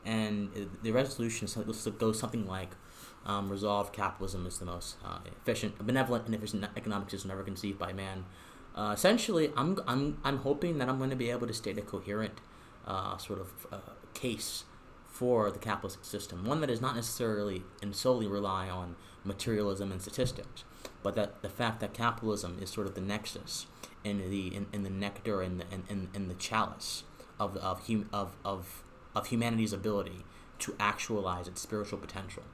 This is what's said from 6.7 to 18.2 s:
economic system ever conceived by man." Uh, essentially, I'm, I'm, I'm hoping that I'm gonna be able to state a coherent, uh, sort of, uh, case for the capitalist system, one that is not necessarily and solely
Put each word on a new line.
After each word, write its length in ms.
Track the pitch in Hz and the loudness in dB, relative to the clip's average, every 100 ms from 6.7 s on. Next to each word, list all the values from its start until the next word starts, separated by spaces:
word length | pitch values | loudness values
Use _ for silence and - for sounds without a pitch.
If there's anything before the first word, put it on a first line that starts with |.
| - | -4
economic 360 | 107 101 95 | -2 0 -2
system 180 | 95 95 | -4 -4
ever 140 | 95 | -4
conceived 340 | 95 95 104 98 | -4 -2 -2 -2
by 160 | 87 | -2
man." 320 | 95 98 95 92 - - - - | -2 -4 -4 -8 -12 -18 -18 -12
Uh, 160 | - 104 | -2 0
essentially, 600 | 104 185 240 - 180 156 - | 6 8 8 6 6 6 4
I'm, 220 | 147 190 - | 4 2 2
I'm, 320 | 127 143 147 | 2 2 2
I'm 140 | 135 139 | 0 2
hoping 420 | 135 143 175 160 | 4 4 4 2
that 100 | 127 | 2
I'm 80 | 131 | 2
gonna 180 | 131 131 | 2 2
be 140 | 117 | 2
able 160 | 120 120 | 2 0
to 80 | |
state 240 | 113 - 113 | -2 -2 -2
a 60 | |
coherent, 580 | - 95 101 104 107 - - - - - - | -2 -4 -2 0 0 -4 -16 -18 -18 -14 -4
uh, 300 | 95 98 98 | -2 -2 -4
sort 220 | - 95 | -4 -4
of, 280 | 95 - - | -4 -10 -10
uh, 60 | 98 - - - - | -10 -10 -14 -14 -4
case 480 | 127 107 - - - - - - - | 0 0 -2 -4 -8 -16 -18 -18 -16
for 460 | - 123 120 104 | 0 6 8 6
the 80 | - | 2
capitalist 440 | 113 101 98 - | -2 0 -2 -6
system, 400 | - 104 - 90 | -6 -6 -4 -4
one 160 | 101 151 | 0 2
that 100 | 147 | 4
is 100 | 113 | 2
not 140 | 131 117 | 2 0
necessarily 680 | 113 - 117 107 104 95 - - | -2 0 2 2 0 -2 -6 -6
and 120 | 104 98 | -4 2
solely 300 | 131 123 | 6 6